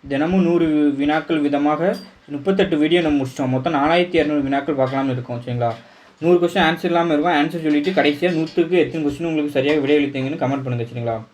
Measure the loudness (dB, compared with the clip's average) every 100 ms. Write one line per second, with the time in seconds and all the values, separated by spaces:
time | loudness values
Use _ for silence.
0 | -4 -2 2 2 4 4 2 2 2 2
1 | 0 0 0 0 0 2 0 2 0 -2
2 | -10 -20 -12 -6 -2 0 2 2 2 2
3 | 2 0 -2 -4 -2 -2 -2 0 2 2
4 | 2 0 0 0 0 -2 -2 -2 0 0
5 | -2 -4 -6 -10 -6 -2 -2 -4 -14 -20
6 | -20 _ 2 4 2 2 0 0 0 0
7 | 2 0 2 0 0 -2 0 0 0 2
8 | 2 2 0 0 -2 0 2 2 2 0
9 | -4 -4 -4 -2 -2 0 0 0 2 2
10 | 2 -2 -6 -2 -2 -2 -4 -4 -6 -6
11 | -4 -6 -8